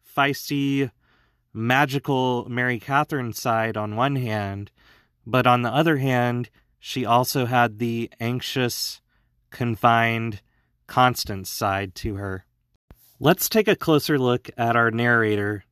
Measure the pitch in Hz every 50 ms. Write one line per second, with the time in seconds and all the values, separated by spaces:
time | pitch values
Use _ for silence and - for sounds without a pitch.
0 | _ _ - - 143 139 139 - - - 147 143 139 139 139 135 139 123 - _
1 | _ _ _ _ _ _ _ _ _ _ - 113 113 117 127 135 147 139 131 143
2 | - - 139 131 127 127 127 120 117 - 120 123 123 123 123 113 - - 139 139
3 | 151 - - 143 123 117 107 - - 131 117 113 110 113 110 107 107 107 107 110
4 | 123 139 139 135 127 117 110 107 101 98 98 98 101 98 _ _ _ _ _ _
5 | _ _ _ _ - 117 110 127 123 123 123 123 120 120 110 139 160 165 160 139
6 | 131 135 131 123 120 120 120 120 120 - _ _ _ _ _ _ - - - 131
7 | 127 104 117 120 127 - - 147 127 120 127 123 120 117 107 104 120 117 117 117
8 | 117 - - - 113 117 123 127 - - - 135 127 120 - - - - - -
9 | _ _ _ _ _ _ _ _ _ _ - - 127 117 117 - - 123 117 117
10 | 117 117 113 113 113 117 107 101 _ _ _ _ _ _ _ _ _ - - -
11 | 127 127 120 - - - 107 98 95 - - - 117 101 98 98 101 98 92 -
12 | - 113 104 98 101 98 95 95 - _ _ _ _ _ _ _ _ - - _
13 | _ _ _ - 120 135 170 - - - - 220 220 226 202 - - - 160 147
14 | - - 156 139 127 123 123 117 - - - - 117 117 117 120 117 117 110 113
15 | 120 120 120 117 110 107 107 104 101 101 104 101 - _